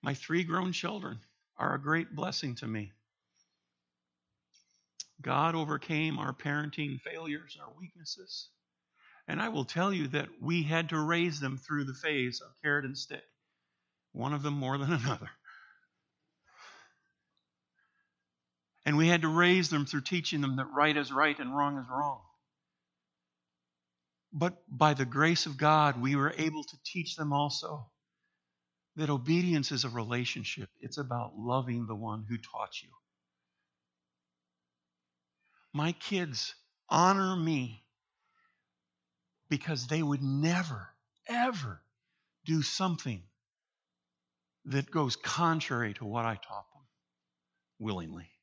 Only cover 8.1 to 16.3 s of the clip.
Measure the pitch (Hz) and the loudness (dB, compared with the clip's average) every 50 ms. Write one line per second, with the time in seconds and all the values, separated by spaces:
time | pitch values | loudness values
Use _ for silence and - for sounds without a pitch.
8.1 | - - 190 - - - - - _ _ _ _ _ _ _ _ _ _ _ - | -12 -12 -12 -14 -14 -14 -14 -16 _ _ _ _ _ _ _ _ _ _ _ -20
9.1 | - - _ - 156 151 214 233 220 147 131 - - 165 180 196 196 180 151 131 | -20 -20 _ -8 -4 -4 -2 -2 -2 -2 -4 -2 -2 0 0 2 2 0 -2 -2
10.1 | 135 147 143 - - - - 143 170 175 160 147 160 165 165 151 160 156 151 151 | -2 -4 -4 -6 -10 -8 -2 0 2 2 2 2 0 0 0 0 -2 -2 2 2
11.1 | 170 170 170 175 156 147 139 135 135 131 - - 151 147 143 135 131 131 - 160 | 2 2 2 0 0 -2 -4 -4 -4 -6 -6 -6 -4 -4 -2 -4 -6 -4 -4 -2
12.1 | 151 139 127 123 123 - - - - _ - 151 143 147 139 131 139 139 - - | 0 0 0 -2 -2 -6 -12 -14 -20 _ -2 0 0 0 0 -4 -8 -8 -10 -10
13.1 | 147 - - _ _ _ _ _ _ _ _ _ _ _ _ _ _ _ _ _ | -12 -14 -14 _ _ _ _ _ _ _ _ _ _ _ _ _ _ _ _ _
14.1 | _ - 117 135 147 147 139 151 143 143 135 131 131 139 139 139 170 - 113 135 | _ -6 -2 -2 -2 -2 -2 -2 -2 -2 -2 -2 0 0 0 2 0 2 2 0
15.1 | 117 - 110 - - _ _ - - - - - - _ _ _ _ _ _ _ | -2 -4 -6 -14 -16 _ _ -20 -20 -20 -20 -20 -20 _ _ _ _ _ _ _
16.1 | _ _ _ _ | _ _ _ _